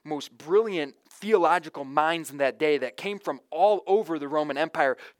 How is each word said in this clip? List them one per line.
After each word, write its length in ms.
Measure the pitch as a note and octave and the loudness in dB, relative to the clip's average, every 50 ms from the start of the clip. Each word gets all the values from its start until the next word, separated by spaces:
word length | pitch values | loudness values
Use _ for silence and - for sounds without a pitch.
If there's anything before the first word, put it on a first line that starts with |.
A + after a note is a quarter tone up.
| _ | _
most 340 | D3+ D#3 C#3+ - - A#2 A#2 | -10 -10 -8 -10 -12 -16 _
brilliant 560 | C#3 D#3 F3+ G#3+ A3+ A3 F#3+ E3 D3 C#3 - _ _ _ | -6 2 2 2 2 2 -2 -4 -6 -6 -10 _ _ _
theological 760 | - - F#3+ G#3 A3 F#3+ E3+ D#3+ E3+ F3+ D#3 D#3 - D3 C#3 | -20 -12 0 2 4 4 6 4 4 2 0 -4 -10 -12 -12
minds 460 | C3 C#3 D3+ D3+ D#3+ E3+ E3 D#3 - | -2 0 2 2 2 0 -2 -4 -8
in 60 | D3 | -4
that 240 | C#3+ C#3 C3 A#2+ - | -2 -2 -2 0 0
day 180 | D#3 D3+ D3+ C#3 | 0 2 2 0
that 180 | B2+ B2 - | 0 -4 -8
came 220 | - - G3 G#3 G3 | -8 -8 -8 -8 -8
from 220 | - - C#3 C3 - _ | -8 -8 -8 -8 -10 _
all 320 | D3+ D#3 F#3 G#3 G#3 F#3 - F3 | 0 2 4 4 4 2 2 2
over 320 | F#3+ A3 G#3 D#3+ E3 D3+ | 2 2 2 0 -4 -6
the 80 | C#3+ C#3 | -6 -4
Roman 300 | D3+ D3+ D3+ D3 C3+ C#3 | -2 -2 -2 -2 -2 -2
Empire 380 | D#3+ D#3+ - E3 D3+ C3+ B2+ - - - - | -2 -2 0 0 0 0 0 -2 -8 -16 -16